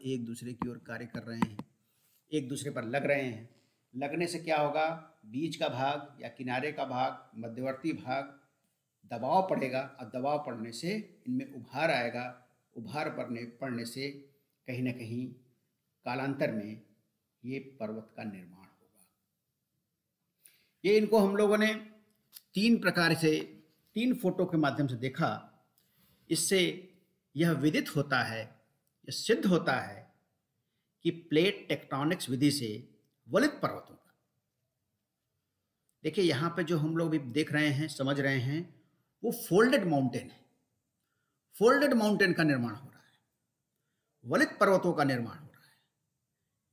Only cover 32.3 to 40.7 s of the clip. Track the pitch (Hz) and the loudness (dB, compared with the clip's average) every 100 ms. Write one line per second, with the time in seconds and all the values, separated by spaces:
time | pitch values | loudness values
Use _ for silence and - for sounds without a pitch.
32.3 | 127 143 143 117 107 - _ _ _ - | 2 2 2 -2 -6 -12 _ _ _ -2
33.3 | 165 294 - - 104 - - _ _ _ | 2 2 0 -4 -6 -12 -20 _ _ _
34.3 | _ _ _ _ _ _ _ _ _ _ | _ _ _ _ _ _ _ _ _ _
35.3 | _ _ _ _ _ _ _ 156 175 175 | _ _ _ _ _ _ _ -4 2 2
36.3 | 135 165 175 160 165 156 165 165 156 131 | 2 0 -2 0 0 2 0 0 -2 -2
37.3 | 143 156 147 151 135 151 - 135 143 139 | -2 0 0 2 0 -2 -2 -2 0 0
38.3 | 135 123 151 180 - _ _ _ _ 226 | 0 0 -4 -6 -14 _ _ _ _ -6
39.3 | 233 - 175 247 277 180 143 131 113 90 | -4 2 6 6 4 4 2 2 -2 -8
40.3 | - _ _ _ | -16 _ _ _